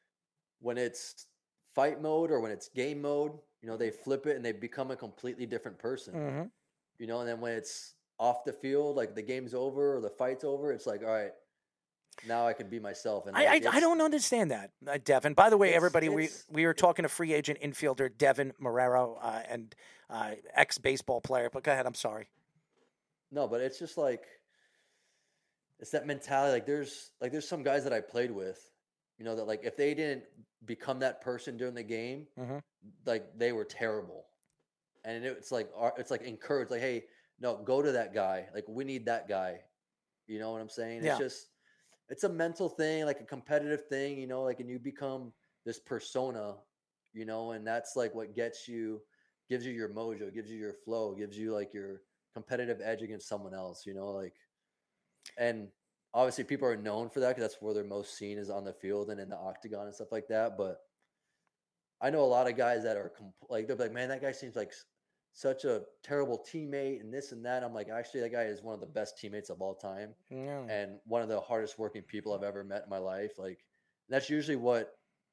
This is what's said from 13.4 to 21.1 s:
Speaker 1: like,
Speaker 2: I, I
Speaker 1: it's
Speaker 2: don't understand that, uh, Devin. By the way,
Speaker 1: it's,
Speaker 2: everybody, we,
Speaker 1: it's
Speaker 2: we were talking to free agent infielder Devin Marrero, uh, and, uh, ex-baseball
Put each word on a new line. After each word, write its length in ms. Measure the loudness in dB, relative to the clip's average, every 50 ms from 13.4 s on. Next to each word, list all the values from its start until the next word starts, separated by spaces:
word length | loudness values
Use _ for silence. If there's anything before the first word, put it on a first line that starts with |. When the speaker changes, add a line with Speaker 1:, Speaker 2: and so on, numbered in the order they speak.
| 8
Speaker 1:
like, 200 | 8 8 8 6
Speaker 2:
I, 20 |
I 40 | 6 6
Speaker 1:
it's 20 | 8
Speaker 2:
don't 220 | 8 8 8 6
understand 500 | 6 4 4 4 2 4 4 4 4 4
that, 200 | 2 -2 -4 -10 _ -12 -6
uh, 120 | -4 -4 0
Devin. 320 | 6 6 6 8 6 6 10
By 160 | 12 12 12
the 60 | 12
way, 140 | 10 10 10
Speaker 1:
it's, 80 | 8
Speaker 2:
everybody, 320 | 8 8 8 6 6 6 6
we, 160 | 4 4 2
Speaker 1:
it's 200 | 0 -2 -8 -12 -4
Speaker 2:
we 140 | 2 4 6
were 80 | 6 6
talking 300 | 8 8 8 8 8 2
to 60 | 0
free 220 | 0 0 0 2 2
agent 260 | 2 2 2 -2 -2
infielder 480 | -2 -6 -4 0 2 2 2 2 0 0 2
Devin 340 | 6 6 8 8 6 4 -2 -2 -4
Marrero, 560 | -2 0 4 4 6 6 6 6 4 4 0 -4
uh, 220 | -4 -4 -4 -4 -4
and, 260 | -4 -6 -6 -8 -10 -18 _ -20 -20 -20 -20 -14 -8
uh, 220 | -4 -4 -4 -4 -6 -8 -10 0 6
ex-baseball 680 | 6 6 6 4 0 2 2 0 0 0 0